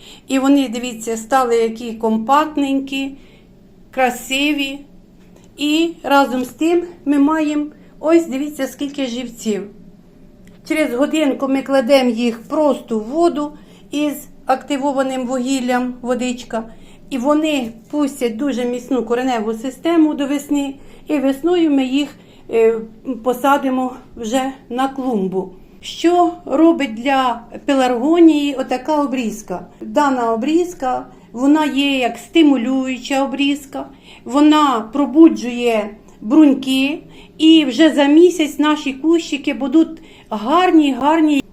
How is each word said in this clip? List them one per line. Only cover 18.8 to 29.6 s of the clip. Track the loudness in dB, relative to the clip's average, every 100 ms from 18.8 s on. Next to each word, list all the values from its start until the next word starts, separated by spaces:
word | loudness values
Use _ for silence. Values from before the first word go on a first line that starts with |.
| -4 -4
кореневу | 0 -2 0 -2 -4
систему | -6 -8 -4 0 2 2
до | 0 -4
весни. | -4 -2 -4 -4 -10 -20 -18 -4
І | 0
весною | 0 0 0 2 2
ми | 2
їх, | 0 -2 -4 -8 -20 -20 -4
е, | 2 2 2 -6 -12 -10 -4
посадимо | -4 0 2 2 0 -2 -4 -8 -18 -12
вже | -4 -2 -4 -8 -10
на | -4 -4
клумбу. | -4 -4 -2 -2 -4 -8 -14 -20 -20
Що | -18 -2 2 4 2 -2
робить | -4 4 4 4 -2
для | -4 -2 0 0 -4 -10 -8
пеларгонії | -2 0 2 0 2 6 6 6 0
отака | -4 -4 -4 -2 -2
обрізка? | -2 -4 -4 -8 -10 -12